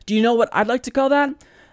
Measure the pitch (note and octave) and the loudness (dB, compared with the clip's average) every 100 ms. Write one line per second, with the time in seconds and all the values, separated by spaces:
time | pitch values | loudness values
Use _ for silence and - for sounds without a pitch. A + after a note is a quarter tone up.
0 | - G#3+ A#3 A#3 A3+ - G#3+ B3+ - C4+ | -4 0 2 2 0 0 -2 -2 -4 -2
1 | C4+ C#4+ C#4+ D4+ - _ - | 0 0 0 -6 -18 _ -20